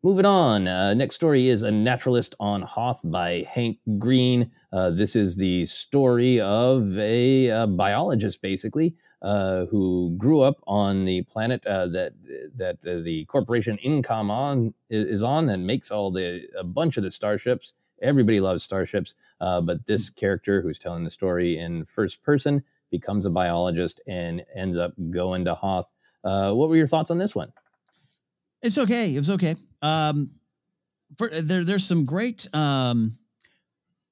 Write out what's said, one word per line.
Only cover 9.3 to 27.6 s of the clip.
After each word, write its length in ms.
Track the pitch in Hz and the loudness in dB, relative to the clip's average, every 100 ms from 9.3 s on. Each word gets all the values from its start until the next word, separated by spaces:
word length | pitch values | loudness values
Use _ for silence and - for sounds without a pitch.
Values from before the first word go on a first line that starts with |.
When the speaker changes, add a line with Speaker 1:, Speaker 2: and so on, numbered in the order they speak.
| 104 95 92 87 | 0 2 0 0
Speaker 1:
who 480 | 107 92 90 87 87 | 2 2 2 0 0
grew 240 | 113 156 | 4 6
up 160 | 135 139 - | 6 2 -2
on 380 | 101 101 98 | 0 2 2
the 180 | 92 90 | 0 -2
planet, 440 | 90 110 113 123 101 | -4 -4 -2 -2 -2
uh, 200 | 98 90 | -2 -2
that, 260 | 90 90 - - 69 73 120 | -2 -6 -8 -16 -14 -14 -8
that, 220 | 92 87 - | -6 -6 -6
uh, 140 | 87 | -6
the 240 | 82 82 78 | -4 -6 -2
corporation 520 | 139 104 117 107 104 | -4 0 -2 -2 -4
Incom 460 | 127 151 120 113 104 | -2 -2 0 -2 -2
on, 380 | 110 143 139 113 - _ | -2 -2 0 -2 -6 _
i-, 40 | |
is 280 | 110 107 104 | -4 -2 -2
on 260 | 110 151 156 | 0 2 2
and 160 | 98 90 | 0 -2
makes 240 | 131 - | -4 -4
all 200 | 107 98 | -4 -2
the, 360 | 92 90 87 - - | -4 -4 -8 -12 -12
a 60 | |
bunch 320 | 87 95 165 127 | -8 -2 -2 -2
of 60 | |
the 80 | 98 | -6
starships. 640 | - 104 104 123 123 - _ _ _ | -4 -4 -2 -2 -4 -4 _ _ _
Everybody 400 | 123 143 110 107 | 0 4 4 4
loves 220 | 95 90 | 2 -2
starships, 520 | - 95 92 101 85 - _ _ | -4 -4 -2 -4 -6 -14 _ _
uh, 180 | 92 90 | -2 0
but 240 | 85 87 - | -2 -4 -2
this 220 | 107 98 | -2 -2
character 540 | - 98 95 - 101 | -4 -2 -2 0 0
who's 160 | 87 76 | 0 -8
telling 260 | 87 85 | -10 -8
the 60 | 82 | -8
story 480 | - 95 87 87 80 | -6 -2 0 0 -2
in 260 | 85 85 | -6 -8
first 380 | 76 - 101 - | -8 -4 -4 -4
person 420 | - 147 143 143 - _ _ | 0 0 2 -2 -4 _ _
becomes 360 | 92 - 101 95 | -8 -4 -2 0
a 40 | |
biologist 680 | 87 90 85 90 82 87 - - | 0 0 0 0 -2 -4 -6 -10
and 360 | 92 85 85 - | -8 -6 -8 -10
ends 240 | 98 92 85 | -8 -4 -2
up 160 | 85 - 82 | -4 -6 -6
going 340 | 87 90 92 | -4 -2 -2
to 100 | 90 | -4
Hoth. 380 | 82 98 92 90 _ _ _ | -4 -2 -4 -6 _ _ _
Uh, 280 | 95 98 98 | -4 -2 0
what 160 | 110 156 | 2 4
were 60 | 160 | 4
your 100 | 151 | 4
thoughts 240 | 160 160 | 0 0
on 80 | 170 | -2
this 180 | 202 - | -2 -4
one? 160 | - _ | -10 _